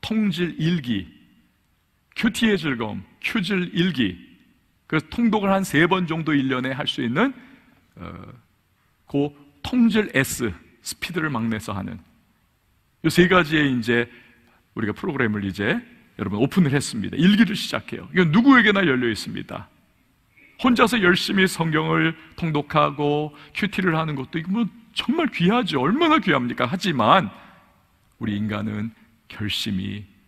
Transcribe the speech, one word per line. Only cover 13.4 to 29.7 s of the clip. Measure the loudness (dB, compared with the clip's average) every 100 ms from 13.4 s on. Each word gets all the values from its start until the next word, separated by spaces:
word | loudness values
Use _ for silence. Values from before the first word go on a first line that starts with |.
| 4 2 2 0
이제 | 2 0 0 -8 -20 _ _ _ _ -6
우리가 | -6
프로그램을 | -4 -6 -2 0 0 -4
이제 | -2 -2 -2 -6 -20 _ -8
여러분 | -6 0
오픈을 | 0 2 2
했습니다. | 2 -2 -6 -6 0
일기를 | 2 4 2 0
시작해요. | -6 -6 -8 -12 -4
이건 | 0 4
누구에게나 | 6 6 6 6 2 2
열려 | 2 0
있습니다. | -2 -6 -12 -10 -12 -14 _ _ _ _ _ _ _ _ _
혼자서 | 2 4 4 4
열심히 | 4 2 2 2 2
성경을 | 0 -2 0 0 2 0 -2 -16 -6
통독하고 | -4 -2 0 2 2 0 0 0 -4 -10 -14 -6
큐티를 | -4 -2 0 0
하는 | -2 -6
것도 | -6 -8
이거 | -4
뭐 | -2 -2 -4 -14
정말 | -8 -2 0 0
귀하죠. | 0 2 2 0 0
얼마나 | 0 2 4 4
귀합니까? | 4 0 0 -2 -2
하지만 | 0 -2 2 4 4 2 -10 -20 -20 _ _ _ _ _ _
우리 | -6 -4
인간은 | -2 -4 -4 -6 -8 -10 _ _ _
결심이 | -8 -6 -4 -4